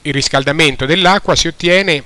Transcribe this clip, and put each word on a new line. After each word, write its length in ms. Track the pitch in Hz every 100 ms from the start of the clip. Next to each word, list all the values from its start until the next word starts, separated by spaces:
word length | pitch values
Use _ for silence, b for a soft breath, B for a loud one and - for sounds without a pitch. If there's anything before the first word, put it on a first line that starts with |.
Il 120 | 151
riscaldamento 720 | 135 - 139 139 151 156 127 135
dell'acqua 500 | 180 180 202 - 151
si 120 | 170
ottiene 560 | - 170 180 190 147